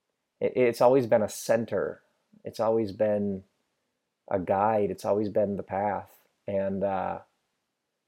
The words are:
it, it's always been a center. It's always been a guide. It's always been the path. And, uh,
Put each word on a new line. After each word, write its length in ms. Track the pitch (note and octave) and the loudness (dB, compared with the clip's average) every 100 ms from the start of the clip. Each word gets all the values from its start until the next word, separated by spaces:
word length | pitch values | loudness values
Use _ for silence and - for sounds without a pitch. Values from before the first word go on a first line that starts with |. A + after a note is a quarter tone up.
| _ _ _ - | _ _ _ -6
it, 140 | - - | -4 2
it's 240 | B2 A#2 | 2 6
always 260 | B2 C3+ A#2 | 6 6 4
been 160 | A#2 | 2
a 40 | G2+ | 2
center. 720 | - - A#2 A2+ G2 D2+ - _ _ _ _ - | -4 0 0 0 -2 -4 -6 _ _ _ _ -12
It's 140 | - | -4
always 320 | A2 A2+ G#2+ | 0 0 0
been 520 | F#2+ G#2+ G#2 G2+ F#2+ - _ _ _ _ _ _ _ - | 0 0 0 -2 -6 -10 _ _ _ _ _ _ _ -6
a 100 | G2+ | -4
guide. 520 | E2+ G2 G#2 A2 G2+ | 0 2 2 2 0
It's 120 | F#2 G#2+ | -2 -2
always 240 | G#2 G#2+ | 0 0
been 280 | G#2+ G2+ G2 | 0 0 -2
the 60 | |
path. 480 | F#2+ F#2+ G#2 F#2 F2+ _ _ _ - | -6 -4 -2 -4 -10 _ _ _ -6
And, 360 | G2 G2 G2 | -4 -2 -2
uh, 360 | G2 F#2+ F2+ - - _ _ _ _ _ _ _ | -2 -2 -4 -8 -12 _ _ _ _ _ _ _